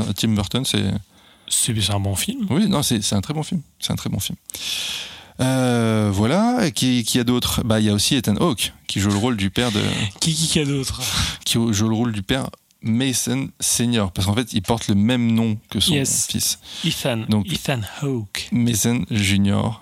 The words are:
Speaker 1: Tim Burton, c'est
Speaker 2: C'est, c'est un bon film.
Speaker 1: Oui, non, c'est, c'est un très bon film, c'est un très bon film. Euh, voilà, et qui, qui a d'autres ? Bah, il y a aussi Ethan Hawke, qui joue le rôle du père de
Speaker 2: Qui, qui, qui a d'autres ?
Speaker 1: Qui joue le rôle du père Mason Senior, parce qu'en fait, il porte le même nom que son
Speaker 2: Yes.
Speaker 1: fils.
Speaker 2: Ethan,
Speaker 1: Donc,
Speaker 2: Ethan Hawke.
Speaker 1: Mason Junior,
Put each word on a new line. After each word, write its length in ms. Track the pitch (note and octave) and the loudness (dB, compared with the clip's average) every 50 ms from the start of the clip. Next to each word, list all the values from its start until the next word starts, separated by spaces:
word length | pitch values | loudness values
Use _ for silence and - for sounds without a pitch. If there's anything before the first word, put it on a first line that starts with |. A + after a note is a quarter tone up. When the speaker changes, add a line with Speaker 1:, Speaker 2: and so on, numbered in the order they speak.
| G#2 G#2+ G2+ | 0 0 -2
Speaker 1:
Tim 140 | - - A2 | 0 0 0
Burton, 340 | G#2+ G#2 G2+ - - A#2+ C3 | 2 0 0 0 -2 -2 -2
c'est 220 | - - G#2 G2+ G2 G#2 G#2 - _ _ - - - - _ _ - | 0 0 0 0 0 -2 -4 -6 _ _ -20 -20 -20 -20 _ _ -4
Speaker 2:
C'est, 300 | - - - - A#2 G#2+ | -2 -2 0 0 0 0
c'est 120 | G2 G2+ G2+ | 0 0 0
un 60 | G2+ | 0
bon 160 | G2 G2 G2 | -2 -2 -2
film. 320 | - - - B3 C#4 G#3+ F#3 | -2 -2 -4 -4 -2 -2 0
Speaker 1:
Oui, 180 | B2 E3 G#3+ - | 2 2 2 2
non, 140 | B2+ C#3+ - | 2 2 0
c'est, 180 | - B2 G#2+ | 0 0 0
c'est 140 | G#2+ - G#2+ | 0 0 0
un 60 | G2+ | 0
très 120 | F#2+ - D3+ | -2 -2 -4
bon 100 | D#3 D3 | -6 -4
film, 180 | - - E3 - _ _ - | -4 -6 -6 -6 _ _ -8
c'est 120 | - - | -4 -4
un 60 | A2+ | -4
très 120 | G#2+ - - | -4 -4 -4
bon 100 | A2 G#2+ | -4 -4
film. 180 | - - - - _ - - - - - - - - - - - - - - - - - - - | -4 -6 -8 -10 _ -14 -12 -10 -8 -6 -6 -6 -6 -6 -8 -8 -10 -12 -16 -18 -20 -12 -6 -2
Euh, 680 | B2+ C3 C3 C3 B2+ B2 A#2+ A#2+ A2+ A2+ A2 A2 G#2+ G#2 | 0 0 2 2 2 2 2 2 2 2 2 2 2 2
voilà, 540 | G2 G2 G#2 A2+ D3+ F#3+ A3 A#3+ B3 B3 G#3+ | 2 2 2 2 4 4 2 2 2 2 0
et 40 | D#3 | 0
qui, 320 | G#2 - B2 B2+ B2 B2 A2 | 0 0 2 2 2 2 2
qui 140 | - - B2+ | 0 0 0
a 40 | A#2 | 2
d'autres ? 400 | A#2+ B2 B2 - - - - - | 2 2 2 0 0 -2 0 0
Bah, 160 | A2+ A2 A2 | 2 2 4
il 60 | G#2+ | 4
y 40 | G#2+ | 4
a 40 | G#2 | 2
aussi 220 | G#2 - - D3+ | 2 2 2 2
Ethan 200 | C3 G#2 A2 G2+ | 2 2 2 2
Hawke, 360 | - - F3 A#2+ - - - - - _ | 2 2 0 0 -2 -4 -6 -8 -10 _
qui 120 | - - G#2 | -4 -2 2
joue 100 | G2 G#2 | 2 2
le 60 | G2+ | 2
rôle 200 | G2+ G#2+ B2+ B2 | 2 2 0 0
du 120 | G#2 G2 G2 | 0 -2 -2
père 220 | - - B2 B2 | 0 0 0 0
de 100 | G2+ G#2 G#2 G2+ G2 - G#2+ G2+ - - | 0 0 0 0 0 -2 -4 -4 -4 -2
Speaker 2:
Qui, 140 | - E3 D#3 | -2 -2 0
qui, 140 | D#3 D#3+ | 0 0
qui 120 | D#3 - E3 | 0 0 0
a 60 | D3 | 0
d'autres ? 360 | C#3 C#3+ C3+ C3 - - A#2+ B2+ G#2+ - - - - - - - | 0 -2 -2 -4 -4 -6 -6 -6 -4 -2 -2 -2 -4 -4 -6 -4
Speaker 1:
Qui 80 | - - A#2 A#2 A#2 | -2 0 2 2 2
joue 160 | G#2+ G2 A2 | 2 2 2
le 80 | A2+ A2+ | 2 2
rôle 160 | G#2+ B2 A#2+ | 2 0 0
du 120 | G#2+ G#2 F#2+ | -2 -4 -2
père 260 | - C#3 C3+ B2 - - - _ _ _ _ | -2 -2 -2 -2 -4 -10 -14 _ _ _ _
Mason 680 | - A#2 A2 A#2+ C3+ C3+ A#2+ G#2+ - A#2+ B2 C3+ C3+ - - - | -2 0 2 2 2 0 0 -2 -2 -2 -2 -2 -2 -6 -8 -6
Senior, 520 | - - - - A#2+ A#2+ A#2+ A2+ G2+ F2+ | -4 -2 0 0 0 2 2 2 0 0
parce 160 | - F#2+ F#2 | 0 -2 0
qu'en 60 | F#2+ G#2 | 0 0
fait, 160 | A#2+ B2+ - - | 0 0 -2 -2
il 80 | A2+ | -2
porte 260 | F#2+ - A#2+ A2+ - - | 0 0 -2 0 0 0
le 60 | G#2+ | 2
même 360 | G2 G2+ A#2 B2+ B2 A#2 A#2 | 4 4 4 2 2 2 2
nom 260 | A2+ A2+ A2+ A2+ G#2+ A2 - - | 2 2 2 0 -2 -4 -6 -6
que 100 | - G#2+ | -2 0
son 140 | - - D#3 | 0 2 2
Speaker 2:
Yes. 340 | C#3+ C3+ - - - - - | 2 0 0 0 -2 -2 -2
Speaker 1:
fils. 300 | - - - - - - - - - - - | -2 -2 -2 -2 -4 -4 -8 -16 -10 -4 -4
Speaker 2:
Ethan, 400 | E3 C#3 - - C#3+ A#2+ A2+ A2 - | -2 -2 -2 -2 -2 -2 -2 0 0
Speaker 1:
Donc, 220 | G#2+ G#2+ F#2+ F#3+ | 2 2 0 0
Speaker 2:
Ethan 300 | D#3 D#3+ - - C#3+ A#2+ G2+ - - - | -4 -4 -2 -2 -2 -2 -2 -6 -8 -6
Hawke. 480 | D3 C#3 C3 A#2 G#2+ - - - - - | -4 -4 -2 -4 -4 -6 -8 -10 -6 -2
Speaker 1:
Mason 520 | G#3 A#2+ A#2 A#2+ A#2 G2+ - A2+ A#2+ B2 - - | 0 2 2 2 2 2 2 2 0 0 -2 -2
Junior, 720 | A#2+ G#2+ G2+ G2 G2 G2 G2 G2 G2+ G#2 G#2+ A2+ A2 - | 0 0 2 2 4 4 4 4 2 2 0 -2 -4 -4